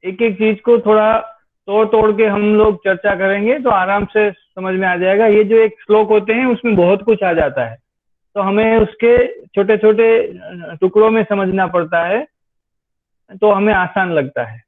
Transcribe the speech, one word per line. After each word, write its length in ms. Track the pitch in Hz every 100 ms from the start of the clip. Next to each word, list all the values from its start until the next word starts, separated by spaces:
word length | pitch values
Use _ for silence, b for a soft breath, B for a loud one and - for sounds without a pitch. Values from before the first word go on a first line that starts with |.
एक 180 | 185 185
एक 140 | 233 190
चीज 260 | 220 214
को 180 | - 233
थोड़ा 560 | 208 214 214 220 - - _ _ -
तोड़ 220 | 202 214
तोड़ 300 | 220 214 208
के 80 | 220
हम 300 | 202 208 214
लोग 280 | 220 190
चर्चा 320 | 196 185 208 196
करेंगे 440 | 190 202 208 285
तो 100 | 254
आराम 360 | 202 185 202 202
से 260 | 214 208
समझ 440 | 190 _ - 185 185
में 120 | 190
आ 100 | 180
जाएगा। 300 | 185 196 226
ये 160 | 208
जो 120 | 208 226
एक 200 | 220 214
श्लोक 280 | - 214 208
होते 240 | 214 202
हैं 120 | 226 262
उसमें 300 | 240 240 202
बहुत 280 | 175 196
कुछ 200 | 202 214
आ 100 | 190
जाता 320 | 165 147 131 117
है, 120 | 113 _ _ _ _ _ 202
तो 60 |
हमें 360 | 190 202 220 226
उसके 680 | 214 - 233 240 254 - -
छोटे 320 | - 202 214
छोटे 560 | 214 214 226 226 - 180 185 180 165 165
टुकड़ों 340 | 190 208 220
में 140 | 220
समझना 440 | 208 202 190 190 185
पड़ता 380 | 175 165 170 170
है, 220 | 214 302 _ _ _ _ _ _ _ _ _ _ 190
तो 100 | 214
हमें 220 | 196 208
आसान 380 | 202 180 - 185
लगता 320 | 160 135 135
है। 200 | 113 113